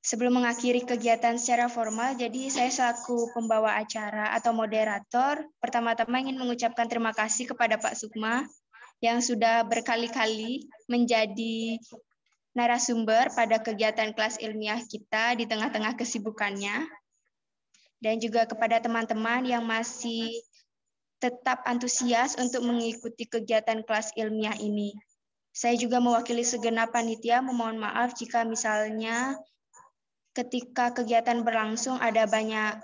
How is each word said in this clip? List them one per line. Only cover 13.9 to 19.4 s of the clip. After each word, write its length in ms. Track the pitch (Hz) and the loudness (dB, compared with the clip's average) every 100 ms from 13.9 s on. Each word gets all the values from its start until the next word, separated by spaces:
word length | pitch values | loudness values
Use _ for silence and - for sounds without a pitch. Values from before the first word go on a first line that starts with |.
| 214 220 | 2 -2
kelas 240 | 220 214 - | 0 -2 -2
ilmiah 400 | 220 214 214 220 | -6 -4 -2 -4
kita 560 | 240 214 - 220 226 240 | -6 -12 -4 0 2 0
di 80 | 220 | 0
tengah-tengah 480 | 220 226 214 214 - | 0 0 0 -2 -2
kesibukannya. 960 | 254 233 208 214 202 196 202 226 320 - _ _ _ _ _ _ _ _ _ _ | -4 -4 -6 -2 -2 -2 -4 -4 -6 -12 _ _ _ _ _ _ _ _ _ _
Dan 160 | 220 226 | -2 0
juga 240 | 226 226 | 0 2
kepada 400 | 226 220 226 226 | 2 0 2 2
teman-teman 640 | 233 226 220 220 220 240 | 2 0 0 0 0 0